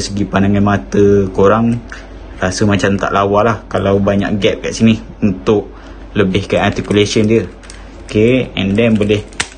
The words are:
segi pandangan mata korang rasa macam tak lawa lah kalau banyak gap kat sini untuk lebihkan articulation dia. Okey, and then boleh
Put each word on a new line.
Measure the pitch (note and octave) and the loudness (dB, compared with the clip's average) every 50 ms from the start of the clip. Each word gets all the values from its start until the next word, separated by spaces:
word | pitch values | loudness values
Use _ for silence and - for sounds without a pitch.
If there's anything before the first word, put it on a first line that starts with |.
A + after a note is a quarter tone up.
segi | - - G2+ G2+ G2+ | 0 -2 -4 -4 -4
pandangan | F#2+ - G2 F#2+ G2 G#2 G2+ G2+ | -2 0 0 2 2 2 2 2
mata | G2+ G2+ G2 - - - G2 G2+ G2+ G2+ G2+ G2 F#2 | 2 0 0 -2 -2 2 2 4 4 4 4 2 0
korang | - G#2 G2 G2 G#2+ A2+ A#2 A#2 A#2 A#2+ - - - - - - - - - - - - | 0 2 4 4 4 2 2 0 -2 -2 -6 -10 -16 -16 -16 -18 -18 -18 -18 -16 -8 -6
rasa | F#2 F#2 - - G#2+ | -4 -4 -2 0 0
macam | G2+ G2+ F#2+ G#2 G2+ G2+ | 0 2 2 0 0 0
tak | G2 - - - | -2 -2 0 0
lawa | G2 G2+ G2+ G2+ G2+ G#2+ | 0 2 2 2 2 2
lah | A#2 G#2 - - - | 2 0 -2 -4 -6
kalau | - F#2+ F#2+ G2 G2 G2+ | -4 -2 0 2 2 2
banyak | G2 G2+ G2+ G2 - - G#2 G2+ | 2 2 0 0 0 -2 0 0
gap | F#2+ G2 - - - | 0 0 0 -2 -4
kat | - - | -6 0
sini | - A2+ A2+ A2 G#2+ - - - - | 2 4 4 4 2 -2 -12 -6 -2
untuk | - G#2 F2+ - - A#2 G#2+ G2+ - - - - - - - - - - - | -2 -2 -2 0 0 0 2 2 0 -4 -10 -18 -18 -18 -18 -18 -16 -4 -2
lebihkan | A2 G2 F#2 F#2 - - - G2+ F2 F#2 | 0 0 0 0 -2 -2 -2 0 0 0
articulation | G#2 - - - - G2+ G#2 G#2 G2+ - A#2 G#2 G#2+ | 0 -2 -2 -2 0 2 2 2 2 2 0 2 2
dia. | A2+ A2 F2+ - - - - - - - - - - - - - | 2 2 0 -2 -8 -16 -20 -18 -18 -18 -18 -18 -18 -18 -8 -2
Okey, | - G#2+ G#2+ A#2 C3 B2+ A#2 - - | 0 2 4 4 4 2 0 -4 -4
and | - G2 G2 G2 | -4 -2 0 2
then | G#2+ A#2+ A#2 A2 | 2 2 4 2
boleh | G#2 G#2 G2+ G#2+ G#2 - - - - - - - | 2 2 2 0 0 -2 -6 -10 -10 -10 -10 -12